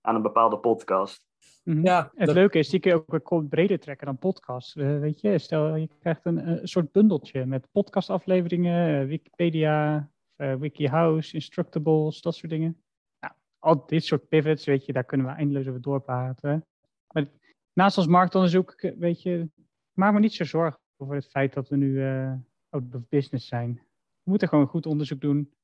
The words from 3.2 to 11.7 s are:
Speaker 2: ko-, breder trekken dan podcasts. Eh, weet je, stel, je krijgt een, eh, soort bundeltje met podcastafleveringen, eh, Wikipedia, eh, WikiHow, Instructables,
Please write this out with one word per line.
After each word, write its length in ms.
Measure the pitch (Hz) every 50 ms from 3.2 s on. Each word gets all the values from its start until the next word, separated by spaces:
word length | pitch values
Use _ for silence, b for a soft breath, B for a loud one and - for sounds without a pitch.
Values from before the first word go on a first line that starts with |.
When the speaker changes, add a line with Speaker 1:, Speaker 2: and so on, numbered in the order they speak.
Speaker 2:
ko-, 200 | - - 180 170
breder 380 | 156 143 160 151 170 196 196 156
trekken 260 | - - 139 - -
dan 120 | 139 131 127
podcasts. 580 | - 185 190 - _ - 127 127 127 - -
Eh, 220 | 151 143 139 147 147
weet 220 | 143 151 151 -
je, 180 | - 208 202 165
stel, 360 | - - - 156 151 156 156
je 120 | 156 160 160 _ _
krijgt 200 | _ 170 160 - _
een, 120 | 175 170 165
eh, 200 | - 170 165 -
soort 300 | - 175 - 185 170 143
bundeltje 540 | _ 196 208 214 180 143 - - - 135 127
met 220 | 127 135 131 - _ _ 202 202 - - 196 180 - 190 185
podcastafleveringen, 800 | - 185 185 185 175 170 175 175 175 175 170 175 175 165 151 143
eh, 60 | 139
Wikipedia, 1040 | 135 151 170 _ _ _ - 170 170 156 160 156 151 151 151 151 151 151 151 147 - _ _ _ _ _
eh, 180 | _ 147 139 135
WikiHow, 600 | 131 143 151 - - 147 139 139 160 170 165 160 160 151 -
Instructables, 880 | - 160 - - - - 170 _